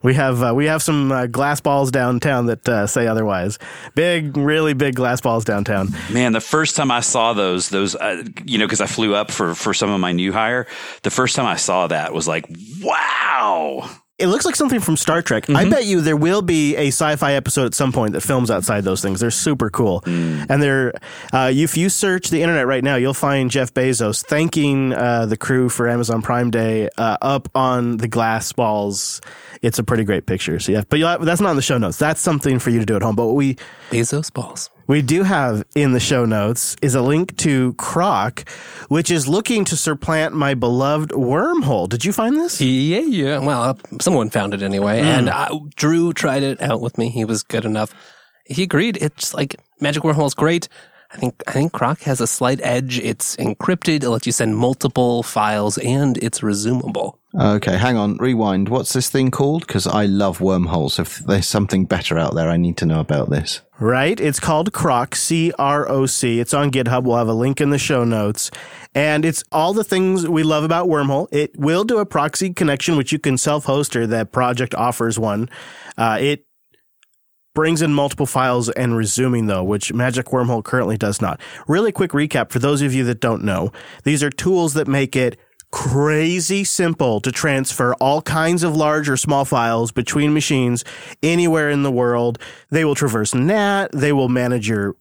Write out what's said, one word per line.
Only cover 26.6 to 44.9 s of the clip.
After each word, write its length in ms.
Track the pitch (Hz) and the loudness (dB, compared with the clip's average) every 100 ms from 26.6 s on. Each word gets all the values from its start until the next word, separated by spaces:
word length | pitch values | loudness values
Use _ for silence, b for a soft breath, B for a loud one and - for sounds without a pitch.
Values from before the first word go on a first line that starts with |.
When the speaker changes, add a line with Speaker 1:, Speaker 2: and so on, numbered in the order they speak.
| 113 110 107 - | 0 0 -2 -2
Speaker 1:
uh, 220 | 113 104 | -2 0
up 300 | 135 139 - | 0 -2 -2
on 440 | 131 131 123 120 113 | 0 2 2 0 -2
the 100 | 117 | -2
glass 420 | 117 113 110 - | 0 0 0 -4
balls. 680 | - 113 107 101 98 - - B B B B | -2 0 0 -2 -4 -6 -10 B B B B
It's 180 | 117 - | -2 0
a 60 | |
pretty 200 | 107 117 | 0 0
great 200 | 101 95 | 2 0
picture. 340 | - 92 - 82 | 0 -4 -2 -2
So 120 | - | 0
yeah, 120 | 107 104 | 0 2
but 100 | 151 | 0
you'll 100 | 160 | 2
have, 140 | 175 | 0
that's 200 | 165 165 | 0 2
not 80 | 196 | 2
in 60 | 147 | 2
the 60 | |
show 140 | 131 127 | 2 0
notes. 220 | 101 - | 0 0
That's 220 | 151 160 | 0 2
something 360 | - 147 139 127 | 0 0 2 0
for 120 | 123 | 2
you 80 | 117 | 0
to 80 | 107 | 2
do 100 | 104 | 0
at 60 | |
home. 140 | 113 104 | 0 0
But 100 | 117 | 2
what 100 | 135 | 2
we 200 | 139 127 B B B | 2 -2 B B B
Speaker 3:
Bezos 420 | 117 117 143 156 | -2 0 -2 -6
balls. 380 | - - - - _ - | -8 -10 -10 -14 _ 0
Speaker 1:
we 140 | 147 | 2
do 200 | 127 165 | 4 2
have 400 | 190 175 131 107 - | 2 2 2 -2 -2
in 180 | 147 143 | 0 2
the 80 | 123 | 2
show 240 | - 131 117 | 2 2 2
notes 500 | 107 104 120 - - | 2 0 -2 -4 -2
is 120 | 147 | 0
a 60 | 131 | 2
link 360 | 123 156 185 - | 2 2 0 -2
to 340 | 160 135 127 | 0 2 0
Croc, 760 | - - 165 185 117 107 - - B B B B | -2 -4 0 2 2 -2 -4 -16 B B B B
which 220 | 151 165 | 0 2
is 160 | 170 135 | 0 2
looking 380 | 185 220 233 | 0 0 0
to 120 | 190 165 | 0 -2
supplant 580 | - 147 - 160 156 | -2 -2 -2 0 0
my 180 | 151 139 | 0 0
beloved 560 | 131 120 123 139 151 156 | 2 0 2 2 0 -2
Wormhole. 800 | - 123 147 277 349 143 110 90 | -2 0 0 0 0 0 0 0
Did 160 | 113 | -2
you 80 | 160 | -2
find 240 | 208 226 294 | 0 0 0
this? 220 | 339 - | -2 -2
Speaker 3:
Yeah, 400 | 131 131 147 190 | 0 2 2 0
yeah. 380 | 320 208 139 143 | 0 0 0 0
Well, 240 | 139 131 | 0 0
uh, 120 | 120 135 - - | 0 -4 -10 -4
someone 280 | - 156 110 | 0 2 2
found 220 | 117 98 | -2 -2
it 80 | 101 | -4
anyway. 380 | 98 98 101 | -2 0 0